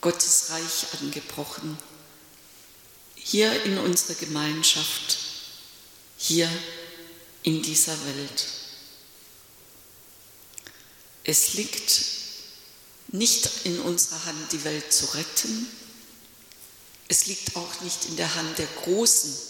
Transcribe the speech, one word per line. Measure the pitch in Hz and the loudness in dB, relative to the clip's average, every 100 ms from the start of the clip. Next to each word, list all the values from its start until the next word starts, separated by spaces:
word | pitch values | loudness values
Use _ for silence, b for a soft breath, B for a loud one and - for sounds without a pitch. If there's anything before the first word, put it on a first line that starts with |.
Gottes | 170 170 - - - | 2 2 4 4 4
Reich | 160 165 - - 151 | -4 -2 -2 -4 -4
angebrochen. | 143 147 - - 147 - 156 156 - - - - - - - - - - - - - | -4 -6 -8 -8 -8 -8 -8 -10 -14 -18 -20 -20 -20 -20 -20 -20 -20 -20 -20 -20 -20
Hier | - - 202 220 226 | -12 0 4 6 4
in | 214 190 | 2 2
unserer | 180 180 - | 4 4 2
Gemeinschaft, | 165 160 151 151 156 156 156 156 - - - - - - - - - - - - - | -4 -4 0 0 4 4 4 2 -2 0 -2 -2 -8 -12 -16 -18 -20 -20 -20 -20 -6
hier | - 165 165 170 - - - - - - - - | 0 4 4 0 -6 -10 -14 -16 -18 -20 -20 -4
in | - 160 | 0 0
dieser | 156 156 - 156 143 | 2 2 2 0 -4
Welt. | 139 143 - - - - - - - - - - - - - - - - - - - - - - - B B B B B - | -6 -4 -4 -4 -6 -12 -16 -18 -20 -20 -20 -20 -20 -20 -20 -20 -20 -20 -20 -20 -20 -20 -20 -18 -18 B B B B B -8
Es | - - - | 2 4 4
liegt | - 214 - - - - - - - - - - - - - - | 2 -2 -2 2 2 2 -4 -8 -12 -16 -20 -20 -20 -20 -20 -8
nicht | 185 226 - - - | 2 4 4 2 0
in | 185 175 | -2 -2
unserer | - 175 - 160 | 0 2 2 0
Hand, | 165 151 156 | -6 -8 -4
die | 160 | -4
Welt | 151 151 - | -2 -4 0
zu | - 147 | 2 2
retten. | 139 165 - - 220 240 - - - - - - - - - - - - - - | -2 0 -2 -2 -4 -6 -10 -18 -20 -20 -20 -20 -20 -20 -20 -20 -20 -20 -20 0
Es | - - | 2 2
liegt | 196 - 175 | -2 -4 -4
auch | 170 - | -6 -6
nicht | 180 - - | -6 -4 -4
in | 160 | -2
der | 165 | -2
Hand | 165 160 165 | -2 -2 -2
der | 151 - | -4 -4
Großen | - 190 233 - 151 139 - | 0 4 6 6 2 -4 -10